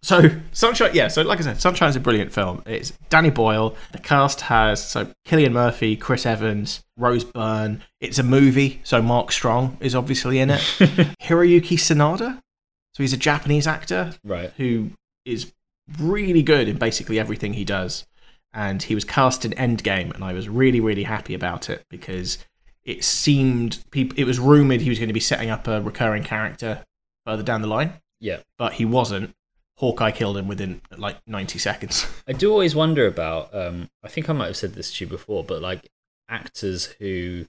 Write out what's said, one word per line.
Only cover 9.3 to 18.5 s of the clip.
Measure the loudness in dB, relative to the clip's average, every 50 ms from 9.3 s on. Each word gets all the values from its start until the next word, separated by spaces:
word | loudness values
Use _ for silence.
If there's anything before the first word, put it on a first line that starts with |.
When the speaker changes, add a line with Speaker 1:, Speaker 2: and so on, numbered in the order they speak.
Speaker 1:
Strong | -4 -2 0 0 2 2 0 -2 -4 -4
is | -4 -2 -2
obviously | -2 -2 -2 -4 -2 -2 0 0 2
in | 2 2
it. | 2 2
Speaker 2:
<laughs> | 0 -2 4 4 4 4 6 4 2 2 0 _
Speaker 1:
Hiroyuki | -2 0 4 4 6 8 6 6 6 4 -2 0
Sanada. | 2 2 4 4 4 4 2 -2 -4 -6 -8 -10 _ _ _ _ _ _ _ _ _ _ _
So | -4 -2
he's | -2 -2
a | 0
Japanese | 0 0 0 0 0 0 0 2 2 0
actor | -2 -4 -6 -4 -4 -4 -4 -4 -8 -14 _
Speaker 2:
Right. | -8 -8 -6 -6 -10 -8 -4
Speaker 1:
who | -2 -2 -2 -2 -2 -6 -10 _ _ _ _ _ _
is | -8 -8 -8 -8 -12 _ _ _ _ _ _ _ -18 -10 -4
really | -2 -2 -2 0 0 4 4 4 6
good | 6 4 4 4 0
in | 0 0
basically | -2 -2 -2 -4 -6 -2 -2 -2
everything | -2 -2 -4 -6 -4 -6 -4
he | -6 -4
does. | -4 -4 -4 -4 -6 -8 -10 -12 _ _ _ -20 -20 _ _ _ _